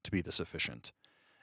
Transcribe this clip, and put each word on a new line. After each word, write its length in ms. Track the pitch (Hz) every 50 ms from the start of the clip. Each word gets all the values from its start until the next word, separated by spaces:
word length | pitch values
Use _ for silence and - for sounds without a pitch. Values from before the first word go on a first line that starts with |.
| -
to 80 | -
be 100 | - 92
this 180 | 80 82 - -
efficient. 540 | 87 - - 80 - - - 58 - - - _ - _ _ _ _ _ _ _